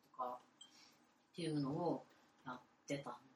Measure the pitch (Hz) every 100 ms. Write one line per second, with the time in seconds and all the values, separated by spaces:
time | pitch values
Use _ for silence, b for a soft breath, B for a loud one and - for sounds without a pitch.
0 | - - - 123 - - - - - -
1 | - - _ - 160 151 135 160 175 -
2 | - - - - - - - - - 139
3 | - - -